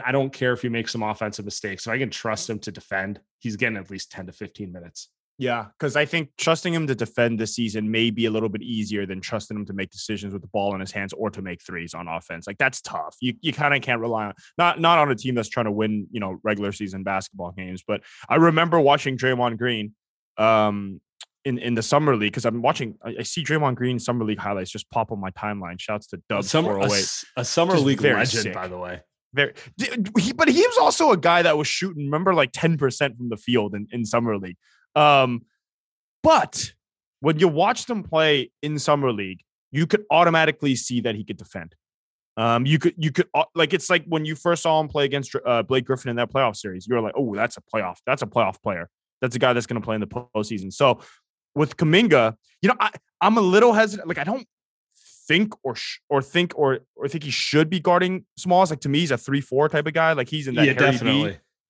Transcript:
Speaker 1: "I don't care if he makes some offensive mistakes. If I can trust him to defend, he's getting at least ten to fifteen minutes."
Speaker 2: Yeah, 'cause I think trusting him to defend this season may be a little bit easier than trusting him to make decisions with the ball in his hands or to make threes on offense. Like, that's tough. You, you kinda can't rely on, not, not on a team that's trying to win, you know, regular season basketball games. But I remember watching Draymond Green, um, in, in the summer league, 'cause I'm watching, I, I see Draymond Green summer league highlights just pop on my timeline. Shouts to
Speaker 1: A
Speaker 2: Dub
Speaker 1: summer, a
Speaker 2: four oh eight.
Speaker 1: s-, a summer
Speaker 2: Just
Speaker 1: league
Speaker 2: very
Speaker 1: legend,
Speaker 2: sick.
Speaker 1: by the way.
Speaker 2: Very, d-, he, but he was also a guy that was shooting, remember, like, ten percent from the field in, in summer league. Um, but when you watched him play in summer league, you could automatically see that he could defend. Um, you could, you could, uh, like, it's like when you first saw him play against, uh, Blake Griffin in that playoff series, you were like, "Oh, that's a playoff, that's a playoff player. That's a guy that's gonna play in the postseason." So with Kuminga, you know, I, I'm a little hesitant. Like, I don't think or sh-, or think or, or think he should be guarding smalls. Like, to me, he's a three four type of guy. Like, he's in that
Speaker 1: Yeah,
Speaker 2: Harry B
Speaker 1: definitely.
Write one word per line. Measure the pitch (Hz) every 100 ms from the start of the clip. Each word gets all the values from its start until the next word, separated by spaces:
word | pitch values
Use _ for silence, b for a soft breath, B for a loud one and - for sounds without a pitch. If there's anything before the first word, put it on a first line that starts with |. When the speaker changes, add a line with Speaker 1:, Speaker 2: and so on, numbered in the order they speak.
Speaker 1:
"I | 123
don't | 139 135
care | - 127
if | 123
he | 123
makes | 117 110
some | 117
offensive | 107 107 107 101
mistakes. | 104 - 104 95 113
If |
I | 120
can | 123
trust | - 113 110 -
him | 107
to | -
defend, | 98 - 98 95 104 _ _
he's | 117 104
getting | 120 107
at | 90
least | 95 -
ten | - 90
to |
fifteen | - 101 - 98
minutes." | 87 85 - - _ _ -
Speaker 2:
Yeah, | 123 120 104 _
'cause | 147 139
I |
think | 151 170 143 -
trusting | - 165 180
him | 165 151
to |
defend | 120 113 - 117 113
this | 110
season | - 113 107 107
may | 113 117
be | 110 113
a |
little | 110 110
bit | 104
easier | - 113 101 104 98
than | 92
trusting | - 110 - 107
him | 98
to |
make | 98 95
decisions | - - 107 101
with | 98
the | 92
ball | 107 101
in | 95
his | 95
hands | 101 98
or | - 107
to | 101
make | 95 87
threes | - 90 85
on | 82 85
offense. | 82 - 85 95
Like, | 101
that's | 131 -
tough. | - 85 78 -
You, | 127 120
you | 156
kinda | 139 147 139
can't | - 120
rely | 117 113 104
on, | - b -
not, | 175 160
not | 165 170
on | 147
a | 120
team | 127
that's | 120 107
trying | - 110
to |
win, | 104 110 107 92
you | 113
know, | 98 92
regular | 107 104 101
season | 98 101 95
basketball | 95 95 - 98 87
games. | 90 92 92
But | - 104 B B B
I | 135
remember | 170 160 170 165
watching | 143 147 139 127
Draymond | 131 123 120 110
Green, | 123 113 107 - _ _ _ -
um, | 110 110 107 101 98 95 _ _ - _
in, | 139 123
in | 120
the | 113
summer | 110 147 151
league, | 117 104
'cause | 113
I'm | 117 117
watching, | 131 147 117 -
I, | 117 -
I |
see | - -
Draymond | 143 156 143
Green | 123 127 123
summer | 123 120
league | 107 107
highlights | 104 101 92
just | 110 -
pop | 117 110
on | 107
my | 95
timeline. | - 104 104 87 90
Shouts | - 104 -
to | 90
Speaker 1:
A | -
Speaker 2:
Dub | 117
Speaker 1:
summer, | 95 160 160
a |
Speaker 2:
four | 98
oh | 101
eight. | 101
Speaker 1:
s-, | 92 - - -
a |
summer | 120 - 170
Speaker 2:
Just | 175 139
Speaker 1:
league | 135
Speaker 2:
very | 143 107
Speaker 1:
legend, | 127 117
Speaker 2:
sick. | 104
Speaker 1:
by | 90 92
the | 90
way. | 90 90 - _ _
Speaker 2:
Very, | 127 143 - B -
d-, | 269 247 196 220
he, | 190
but | - 311
he | 269
was | 466 480
also | 370 - 311
a | 190
guy | 170 175
that | 170 151
was | 147
shooting, | - 190 160
remember, | 143 151 190
like, | 170 135
ten | - 165 160
percent | 139 - 143 117
from | 120
the | 107
field | - 120 104
in, | 101 107
in | 120
summer | 107 120 117 101
league. | 92 90 _ _ _
Um, | 151 147 139 131 120 117 _ _ _ _ _ _ _
but | 311 320 - - - - _ _ _ _
when | 139 156
you | 180
watched | 147 202 247 -
him | 220
play | - 160 156 147 123 _
in | 147 151
summer | 143 147 135
league, | 104 98 92 _ _ _
you | 143 165
could | 208 -
automatically | 160 170 165 156 - 143 123
see | - 123
that | 113
he | 107
could | 98 95
defend. | - 95 82 _ _ _ _ _ _ -
Um, | 117 117 131
you | 156
could, | 170 170
you | 156
could, | 139 -
uh, | 143 -
like, | 170 156
it's | 185 -
like | 180 165
when | 165 156
you | 156
first | 175 160
saw | 165 156
him | 156
play | 147 139
against, | 143 131 - 120
uh, | 117
Blake | 107 131 127
Griffin | 131 131
in | 120
that | 117
playoff | 131 127 101
series, | 104 92 101
you |
were | 120
like, | 107 -
"Oh, | 127
that's | 101 120 -
a |
playoff, | _ 110 92 87 -
that's | 127
a | 110
playoff | 120 98 -
player. | 113 90 85 _ _ _
That's | 127
a | 120
guy | 127
that's | 123 117
gonna | 117
play | 113
in | 110
the | 104
postseason." | 123 123 107 104 110 95
So | - 139 120 B B _ _ _
with | 143 151 -
Kuminga, | 160 180 233 143 110 110 _ _
you | 196
know, | -
I, | 214 - _ _
I'm | 185 226
a |
little | 185 196 240
hesitant. | 214 220 202 165
Like, | 151
I |
don't | 156 254 220 _ _ _ _ _ _ - -
think | 160 214 -
or | 131
sh-, | 110 - - _
or | 139
think | 131 175 175 -
or, | 139 127 - -
or | 139
think | 165
he | 147
should | 127 - 151 156
be | 180
guarding | 165 180 180 185 - -
smalls. | 185 180 185
Like, | 151
to | 143
me, | 143
he's | 170
a | 123
three | - 143
four | 131 131 151
type | 156 151
of |
guy. | 160 160
Like, | 151 123
he's | 156 135
in | 120
that | 139
Speaker 1:
Yeah, |
Speaker 2:
Harry | 127 139
B |
Speaker 1:
definitely. | 123 117 139 120 92 _ _